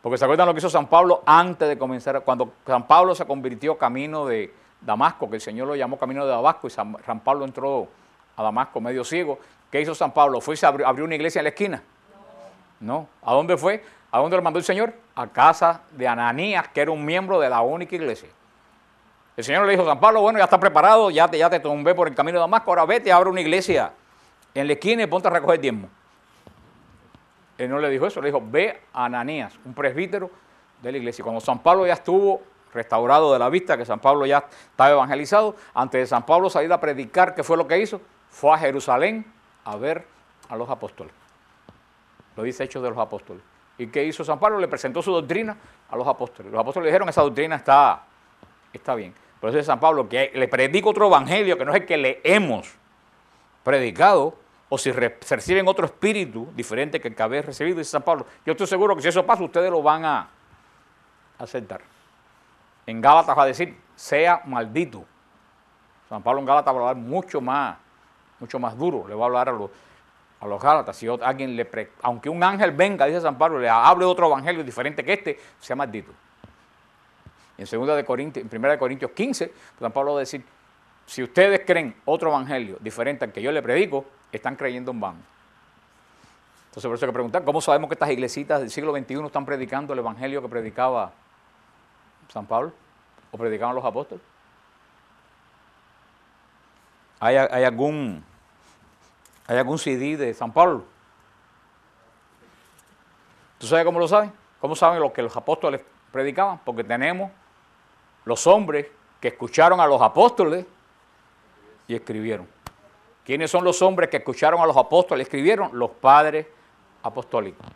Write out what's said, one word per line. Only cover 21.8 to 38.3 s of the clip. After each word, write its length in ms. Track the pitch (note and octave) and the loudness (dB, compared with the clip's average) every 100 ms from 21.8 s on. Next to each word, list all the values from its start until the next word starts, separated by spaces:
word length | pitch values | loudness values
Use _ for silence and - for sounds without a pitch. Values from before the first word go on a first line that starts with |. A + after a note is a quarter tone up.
| D3 | 0
por 140 | F3+ D#3+ | 2 0
el 60 | |
camino 240 | C3 D3+ F3 | 0 0 0
de 20 | |
Damasco, 300 | E3 A3 - | 2 0 2
ahora 160 | F3 E3+ | 2 4
vete, 260 | A#3 G#3 | 2 6
abre 160 | F3+ F#3+ | 6 6
una 140 | F#3 | 0
iglesia 500 | D#3 F3+ F#3 D#3 G#2 - _ _ _ _ _ | 0 0 0 0 -2 -8 _ _ _ _ _
en 120 | C#3 C#3+ | -6 -2
la 60 | |
esquina 300 | C#3+ F#3+ A#3 | -2 0 0
y 40 | G3 | 0
ponte 220 | F3+ F#3 | 0 0
a 20 | |
recoger 300 | E3+ C#3+ E3 | 0 2 2
diezmo". 300 | C3+ A2 F#2+ _ _ _ _ _ - _ _ _ _ _ _ _ _ _ _ - | 0 -4 -10 _ _ _ _ _ -20 _ _ _ _ _ _ _ _ _ _ -10
Él 100 | B2 | -6
no 100 | C#3 | -2
le 120 | D3 | -2
dijo 160 | C3+ D#3+ | -2 -2
eso, 160 | E3 | -2
le 60 | C#3+ | -4
dijo, 140 | C#3+ | -4
"Ve 380 | A2 C#3 G#3 - _ | -2 -2 -2 -4 _
a 100 | B2+ | -6
Ananías, 480 | B2 B2 B2+ D#3 G#2 - C3 | -4 -4 -8 -8 -12 -16 -18
un 80 | |
presbítero 560 | A#2+ C3+ C3+ F#3 G3 F3+ - _ _ _ _ | -4 -4 -4 -6 -6 -8 -14 _ _ _ _
de 100 | A#2+ | -10
la 60 | C3+ | -8
iglesia". 260 | A#2+ A#2 | -8 -8
Y 20 | |
cuando 180 | A2+ A2+ | -8 -6
San 160 | B2 B2 | -4 0
Pablo 280 | E3 F#3 F3+ | 2 4 2
ya 60 | |
estuvo 480 | E3+ - F#3+ G3 F#3+ - _ _ | 0 2 2 2 -2 -8 _ _
restaurado 580 | A#2 A2+ A#2 A#2+ D3 D#3 | -10 -2 -2 4 6 6
de 60 | C3 | 4
la 120 | B2 | 2
vista, 260 | F3+ F3+ C3+ | 0 0 -2
que 80 | |
San 140 | A#2 A2+ | -2 0
Pablo 260 | C#3 D3 | 2 4
ya 140 | C3+ C#3+ - - - | 2 0 0 -20 -14
estaba 200 | - C#3 | 4 6
evangelizado, 640 | D3 C3 C#3 D3 G#3 G#3+ G#3 - | 6 2 -2 2 2 2 -6 -8
antes 260 | - C3 B2+ | -4 -2 -2
de 60 | B2+ | 0
San 180 | B2 | -2
Pablo 240 | A#2+ E3+ F#3 | 2 2 4
salir 240 | E3+ D#3+ | 0 0
a 80 | E3+ | 0
predicar, 540 | D#3 C3+ A#2 F3+ F#3 | 0 -4 -2 2 2
¿qué 80 | F3+ | 0
fue 160 | C#3+ E3 | -2 0
lo 80 | D#3 | 2
que 120 | E3+ | 0
hizo? 220 | G#3 G3 - _ _ | -2 -8 -16 _ _